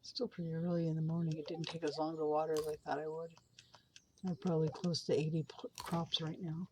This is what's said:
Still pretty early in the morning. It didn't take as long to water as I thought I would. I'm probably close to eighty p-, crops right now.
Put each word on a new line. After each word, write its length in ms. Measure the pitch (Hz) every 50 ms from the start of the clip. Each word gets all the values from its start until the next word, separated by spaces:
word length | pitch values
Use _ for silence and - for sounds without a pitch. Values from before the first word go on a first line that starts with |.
Still 260 | _ - - - 247 226
pretty 240 | - - 170 165 160
early 340 | 165 170 175 175 170 165 165
in 80 | 156
the 60 | 160
morning. 340 | 160 156 165 170 170 160 156 160
It 80 | 147
didn't 200 | - 175 165 165 -
take 160 | - 165 165
as 140 | 151 131 156
long 180 | 156 160 165
to 100 | 156 156
water 280 | 151 151 151 160 160 156
as 120 | 151 156 156
I 80 | 151
thought 220 | 151 _ - - 143
I 80 | 302 -
would. 220 | 156 160 165 - 165 - _ _ _ - - - - - _ _ _ - _ _ _ - -
I'm 100 | 185 170
probably 340 | - - 185 170 156 160 156
close 340 | - - - 180 165 - -
to 80 | - -
eighty 300 | 143 156 156 160 160 151
p-, 240 | - - - - - _ -
crops 420 | - - 170 165 170 160 - -
right 200 | 160 156 - -
now. 280 | 190 165 156 165 185 -